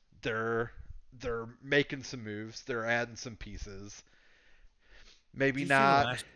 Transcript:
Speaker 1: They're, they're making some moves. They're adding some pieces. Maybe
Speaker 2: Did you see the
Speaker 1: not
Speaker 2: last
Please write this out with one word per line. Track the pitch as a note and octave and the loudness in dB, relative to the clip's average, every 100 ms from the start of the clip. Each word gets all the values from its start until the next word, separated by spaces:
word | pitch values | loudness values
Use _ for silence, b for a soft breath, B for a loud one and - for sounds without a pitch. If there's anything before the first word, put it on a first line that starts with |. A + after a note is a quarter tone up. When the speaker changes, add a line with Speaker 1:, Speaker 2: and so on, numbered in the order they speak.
| _ - | _ -8
Speaker 1:
They're, | B2+ A2 A2+ A2+ A#2+ - - - - | -4 -2 0 0 -2 -6 -14 -14 -16
they're | B2+ B2+ A#2 A2+ B2 | -10 -6 -4 -6 -12
making | C#3 C#3+ C#3 C#3 | 2 2 2 -4
some | A#2 B2 | -8 -10
moves. | G#2+ G#2 A2 - | -8 -8 -8 -12
They're | - A#2+ A2+ | -6 -4 0
adding | A#2+ A#2+ A2+ | 0 0 -6
some | B2 A2 | -12 -12
pieces. | G#2+ F#2 G#2 G2 G2+ - _ b b b b b b b b b b b _ | -12 -12 -12 -12 -14 -16 _ b b b b b b b b b b b _
Maybe | B2+ C3+ C3+ | 0 2 2
Speaker 2:
Did | |
you | C#3 | 4
see | |
the | C#3 | 6
Speaker 1:
not | C#3 C#3 B2 | 8 6 4
Speaker 2:
last | B2 - | -2 -8